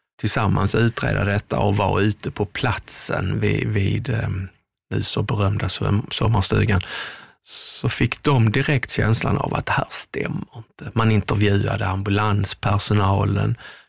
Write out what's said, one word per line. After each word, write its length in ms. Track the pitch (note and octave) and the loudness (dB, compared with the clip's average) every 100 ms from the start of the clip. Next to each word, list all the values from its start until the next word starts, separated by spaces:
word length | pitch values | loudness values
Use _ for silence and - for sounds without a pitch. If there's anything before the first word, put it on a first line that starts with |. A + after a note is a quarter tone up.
| _ - | _ -6
tillsammans 540 | G#2+ - G#2 G2 G2 | -2 0 2 2 2
utreda 500 | - A#2 - C3 G2+ | 2 0 0 -2 0
detta 340 | G2 G#2 - - | 0 -2 -2 0
och 180 | G#2 G2+ | 0 2
var 240 | G2 F#2+ | 2 2
ute 300 | G#2 G#2 - | 0 0 -6
på 140 | - | -4
platsen 960 | G2+ - C3 - - - - - F#2 G2+ | -4 -2 -2 -2 -6 -10 -6 -4 -2 0
vid, 280 | G#2 G#2 - | 0 0 0
vid, 400 | G#2 G2 G2+ G2+ | 0 0 0 -2
ehm, 400 | A2+ G2+ F#2+ F#2+ - _ _ - | -2 -2 -4 -8 -12 _ _ -8
nu 120 | G#2 | -4
så 200 | G2 - | -4 -2
berömda 460 | G#2 G#2+ G2 G2+ G2 | -2 0 0 0 -2
som-, 380 | - G#2 G2+ - | -2 0 0 0
sommarstugan, 680 | - G#2+ A2+ G2 G#2+ G2+ G2 - - - - - _ | -2 2 2 2 2 4 2 -2 -8 -12 -14 -20 _
så 460 | - - - - B2 | -14 -12 -10 -6 -4
fick 340 | - B2+ - | 0 -2 0
de 300 | - C3+ A2+ | 2 4 4
direkt 380 | A#2+ C#3 C#3+ - | 2 2 0 0
känslan 480 | - G#2+ A2+ A2+ - | 0 2 2 2 0
av 160 | - | 0
att 120 | - - | -2 -2
det 60 | |
här 140 | - - | -2 -2
stämmer 560 | - - - - - - A#2+ | -6 -8 -6 -4 -6 -10 -14
inte. 340 | A2 - - | -18 -14 -6
Man 180 | A2+ A2 | 0 4
intervjuade 760 | G#2+ F#2+ G2+ G2+ G2+ G2+ G2+ G2 | 4 2 2 4 2 2 -2 -2
ambulanspersonalen, 1700 | F#2+ G2+ G2+ G#2+ G2+ G2+ - - G#2 - G#2 G2 G2 G2+ G2+ G#2+ A#2 - - | -4 -2 0 2 2 0 -2 0 0 2 2 4 4 2 2 0 -2 -8 -20